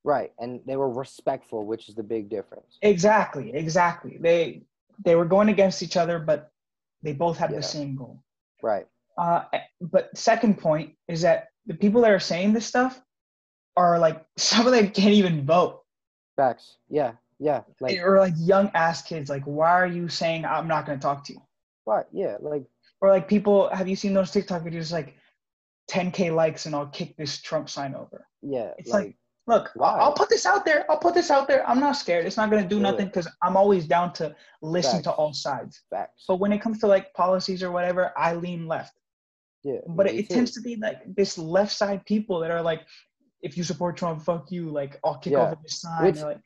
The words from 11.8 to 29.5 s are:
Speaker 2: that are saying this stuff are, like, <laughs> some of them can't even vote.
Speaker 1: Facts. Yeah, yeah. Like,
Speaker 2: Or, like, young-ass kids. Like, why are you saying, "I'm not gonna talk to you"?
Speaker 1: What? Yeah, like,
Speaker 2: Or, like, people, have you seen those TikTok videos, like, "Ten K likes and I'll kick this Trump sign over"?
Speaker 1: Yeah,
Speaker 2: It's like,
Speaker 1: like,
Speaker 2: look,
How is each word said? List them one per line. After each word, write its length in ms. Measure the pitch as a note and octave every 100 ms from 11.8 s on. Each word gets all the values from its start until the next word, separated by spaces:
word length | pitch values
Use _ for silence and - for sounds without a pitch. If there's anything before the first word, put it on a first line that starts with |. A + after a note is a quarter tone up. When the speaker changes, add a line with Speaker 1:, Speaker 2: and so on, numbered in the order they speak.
| G3+ A3+
Speaker 2:
that 100 | A3+
are 80 | F#3+
saying 340 | - E3+ G3
this 140 | A3 G#3+
stuff 340 | B3 B3+ - _ _ _ _ _ _ _ -
are, 220 | F3 E3+
like, 260 | E3 D#3 _
<laughs> 60 | -
some 300 | - G#3 A#3+
of 60 |
them 180 | B3 G3
can't 240 | G3 G3+ G#3
even 280 | F#3 D#3
vote. 380 | C#3 F3 E3 - _ _ _ _ _ -
Speaker 1:
Facts. 420 | C3 A2+ - _ -
Yeah, 260 | D3 B2+ A#2 _ -
yeah. 240 | D3 C3 - -
Like, 180 | C3 F#3+
Speaker 2:
Or, 220 | F3+ G3
like, 160 | F#3+ D#3+
young-ass 640 | E3+ F#3+ G3+ E3 E3 E3
kids. 260 | - E3 C#3
Like, 120 | C#3 C#3
why 260 | D3 E3
are 160 | F3 F3+
you 200 | F3 E3+
saying, 380 | - E3 E3 D3+
"I'm 220 | D3+ E3
not 180 | D#3 C#3+
gonna 140 | C3+
talk 240 | C#3+ C#3+ -
to 80 |
you"? 80 | - _ _ _ _ -
Speaker 1:
What? 240 | G#3 -
Yeah, 260 | - F3+ G2+
like, 240 | D3 D3 B2+ _ _ -
Speaker 2:
Or, 80 | G3
like, 180 | F#3+ F#3+
people, 420 | G#3 G#3 G3+ F#3
have 180 | F#3+ F#3
you 80 | F#3+
seen 180 | G3+
those 160 | G3 F#3
TikTok 320 | G#3 G3 F3+
videos, 300 | E3+ E3 D#3+
like, 240 | E3+ C#3+ - _ _ _ _ _ _ -
"Ten 240 | F#3+ F3+
K 180 | F3+ F3
likes 380 | D#3+ D#3+ - D#3+
and 80 | D3+
I'll 120 | C#3+
kick 300 | - D#3+ -
this 240 | D3 -
Trump 280 | - D#3 -
sign 240 | - C#3 -
over"? 320 | - - _ _
Speaker 1:
Yeah, 300 | C#3+ C3 G#2 -
Speaker 2:
It's 120 | -
like, 160 | G#3 G#2
Speaker 1:
like, 100 | - _ _
Speaker 2:
look, 240 | -